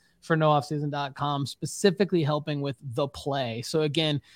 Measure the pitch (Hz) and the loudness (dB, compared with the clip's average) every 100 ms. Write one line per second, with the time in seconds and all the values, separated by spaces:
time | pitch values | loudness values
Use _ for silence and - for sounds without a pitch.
0 | _ _ - 160 156 147 143 151 147 143 | _ _ 0 4 6 4 2 -4 -2 -4
1 | 143 135 143 143 139 - 147 - 202 175 | -6 -4 -2 -2 -4 -6 -10 2 2 2
2 | 190 175 147 151 151 147 139 135 143 120 | 0 2 2 0 -2 -4 -4 -6 -8 -4
3 | 143 - 143 139 123 113 - 160 156 143 | -4 -4 -4 -4 -4 -6 -2 0 0 0
4 | 156 147 - | 0 0 -6